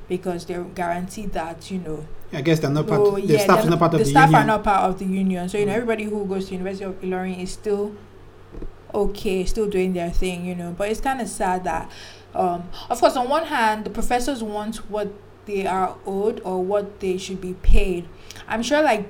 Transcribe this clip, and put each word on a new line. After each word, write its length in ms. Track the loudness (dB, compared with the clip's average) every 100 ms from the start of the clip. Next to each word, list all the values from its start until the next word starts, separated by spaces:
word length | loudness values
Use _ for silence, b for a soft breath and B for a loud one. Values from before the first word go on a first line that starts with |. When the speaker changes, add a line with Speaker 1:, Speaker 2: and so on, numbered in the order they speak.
| -8
Speaker 1:
because 380 | -6 -4 -6 -6
they're 180 | -8
guaranteed 680 | -8 -6 -4 -4 -6 -8 -6
that, 380 | -4 -6 -10 -10
you 80 | -8
know. 260 | -6 -8 -8 -10 -8
Speaker 2:
I 80 | -4
guess 180 | 2 2
they're 100 | 2
not 180 | 0 2
part 120 | 4
Speaker 1:
Oh, 160 | 4 2
Speaker 2:
the 60 |
Speaker 1:
yeah, 160 | 4 4
Speaker 2:
staff 180 | 6 6
Speaker 1:
they're 80 | 6
Speaker 2:
is 40 |
not 100 | 4
part 140 | 4
of 60 | 4
Speaker 1:
the 40 |
Speaker 2:
the 60 | 4
Speaker 1:
staff 200 | 6 8
Speaker 2:
union. 140 | 8
Speaker 1:
are 20 | 6
not 180 | 2
part 260 | 2 2 2
of 100 | 0
the 60 | -2
union. 420 | 0 0 0 -2
So, 100 | -2
you 80 | 0
know, 60 |
Speaker 2:
Mm. 40 | 0
Speaker 1:
everybody 280 | -2 -2
who 220 | -2 -4 -4
goes 220 | -4 -4
to 60 |
University 300 | -6 -6 -6
of 160 | -8 -8
Ilorin 400 | -4 -4 -4 -6
is 100 | -8
still 420 | -8 -4 -2 -2 -8 -18 -20 -20 -20 -18 -12 -12 -12 -6
okay, 500 | -2 0 -2 -2 0 0
still 240 | 0 0
doing 220 | 0 0
their 160 | -2 -2
thing, 360 | 0 0 0 -6
you 100 | -8
know. 180 | -8 -4
But 120 | -4
it's 120 | -2
kinda 260 | -2 -4 -4
sad 360 | -2 -2 0 -2
that, 240 | -4 -6 B B B B
um, 300 | -2 -2 -2 -6 B B
of 100 | 2
course, 160 | 2 2
on 140 | 0
one 160 | 0 0
hand, 380 | 0 2 0
the 60 | -4
professors 520 | -2 0 2 0 -4
want 360 | -4 -6 -6 -8 -6
what 200 | -4 -4 -8 -18 -20 -8
they 200 | -4 -2
are 300 | 0 -2 -4 -6
owed 360 | -2 -2 -2 -2
or 180 | -2
what 360 | 0 0 -2 -4
they 180 | -4 -2
should 240 | -4 -8
be 140 | -8 2
paid. 520 | 8 10 8 2 -6 B B B B
I'm 160 | -4
sure, 180 | 2 4
like, 240 | 4 2 0